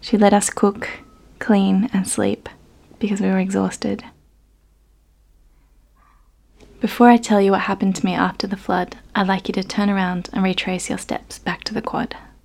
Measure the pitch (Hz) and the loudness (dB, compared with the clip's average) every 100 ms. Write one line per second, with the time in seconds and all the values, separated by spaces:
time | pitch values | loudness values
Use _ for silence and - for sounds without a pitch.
0 | - 202 208 202 - - 202 202 - - | 0 4 6 4 2 0 0 0 -10 -12
1 | - - - - - 202 196 190 226 190 | -18 -20 -20 -14 0 2 4 2 2 -2
2 | 190 - - - - - - _ _ - | -2 -2 -2 -2 -10 -20 -20 _ _ -6
3 | 208 196 190 190 190 196 190 - 214 202 | -4 -2 0 0 0 0 -2 -2 -6 -6
4 | - _ _ _ _ _ _ _ _ _ | -10 _ _ _ _ _ _ _ _ _
5 | _ _ _ _ _ _ _ _ _ _ | _ _ _ _ _ _ _ _ _ _
6 | _ _ _ _ _ _ - - 220 - | _ _ _ _ _ _ -20 -6 -6 6
7 | 240 240 233 208 196 196 - 190 196 190 | 8 8 6 2 4 2 0 -2 0 0
8 | 190 170 180 175 196 190 - 180 180 - | -2 0 -2 -2 -6 -6 -4 -2 -2 -8
9 | - - 190 190 - 202 190 - 208 196 | -10 -4 0 -2 -2 -4 -4 -2 0 0
10 | 185 180 175 - 190 185 - 185 - 185 | 0 -2 -4 -2 0 0 -4 -6 -6 -8
11 | - - - - - 175 - 214 - - | -6 -8 -8 -12 -8 -8 -8 -8 -6 -6
12 | - - - - | -6 -8 -16 -20